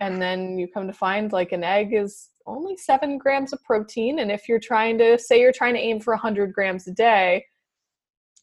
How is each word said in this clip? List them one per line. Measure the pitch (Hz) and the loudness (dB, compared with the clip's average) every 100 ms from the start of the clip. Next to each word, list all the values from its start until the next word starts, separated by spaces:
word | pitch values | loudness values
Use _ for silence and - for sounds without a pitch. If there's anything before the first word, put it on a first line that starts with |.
and | 196 185 | -6 -4
then | 185 185 185 185 | -4 -4 -6 -6
you | 180 | -8
come | 202 190 | -8 -10
to | |
find, | 202 190 202 214 | -4 -2 -2 -2
like, | 190 175 | -2 -2
an | 180 | -4
egg | 170 202 208 | 0 0 0
is | 220 202 - - _ - | -2 -4 -10 -20 _ -14
only | 233 370 381 | -10 -10 -8
seven | - 269 294 277 | 0 0 0 -4
grams | 269 277 269 | -2 -2 -4
of | 277 | -6
protein. | - 214 214 - 226 311 | -2 -2 -2 -4 -4 -2
And | 214 | -4
if | 208 - | -4 -2
you're | 226 | -2
trying | - 220 226 226 | 0 0 2 4
to, | 226 233 | 4 4
say | - 240 | 4 6
you're | 247 | 6
trying | 254 240 | 4 0
to | 240 | 0
aim | 226 220 | -2 -2
for | 233 | -2
a | 220 | -2
hundred | 226 202 196 | -2 -2 -2
grams | 190 190 185 185 | -2 -2 -4 -6
a | |
day, | 185 233 214 185 180 - _ _ _ _ _ _ _ _ _ | 2 4 4 4 0 -2 _ _ _ _ _ _ _ _ _